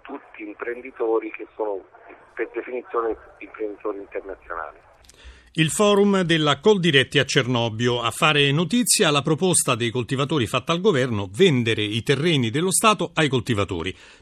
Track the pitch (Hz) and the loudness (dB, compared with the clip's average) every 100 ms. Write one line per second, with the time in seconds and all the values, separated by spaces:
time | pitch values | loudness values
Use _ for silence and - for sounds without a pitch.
0 | - 240 - - 107 101 120 120 127 - | -16 -16 -16 -16 -14 -10 -8 -10 -10 -4
1 | 113 113 110 - 107 - 104 98 90 - | 0 0 -2 -12 -14 -8 -6 -6 -12 -20
2 | - - - - 113 117 120 123 - 117 | -20 -20 -14 -10 -8 -8 -8 -10 -6 -4
3 | 117 104 - - 104 - 107 98 107 98 | -2 -4 -12 -20 -16 -10 -10 -8 -8 -10
4 | 98 101 95 92 - 82 76 - _ _ | -10 -12 -12 -14 -12 -12 -12 -14 _ _
5 | - - - - _ - 160 - 208 202 | -20 -20 -20 -20 _ -2 0 2 2 4
6 | 202 196 165 165 147 139 214 208 170 143 | 4 2 2 2 2 2 2 4 4 4
7 | 123 143 127 143 120 123 117 110 123 120 | 4 2 2 0 2 0 -2 0 0 0
8 | 117 - 156 147 139 147 175 240 240 - | -2 0 2 4 2 2 0 0 0 2
9 | 170 143 156 156 185 160 - 117 120 127 | 2 2 0 0 2 2 0 0 -2 -2
10 | 113 131 139 160 110 131 - 170 202 139 | -2 -2 0 0 0 -2 -2 0 2 2
11 | 127 104 98 104 190 127 113 107 104 113 | 0 -2 -2 4 4 4 2 0 -2 -2
12 | - 131 175 147 113 135 185 - 220 208 | 0 0 2 2 0 0 -2 2 2 2
13 | 170 - 151 127 - 101 98 90 85 - | -2 0 0 0 0 0 0 -2 -6 -8
14 | - - | -16 -8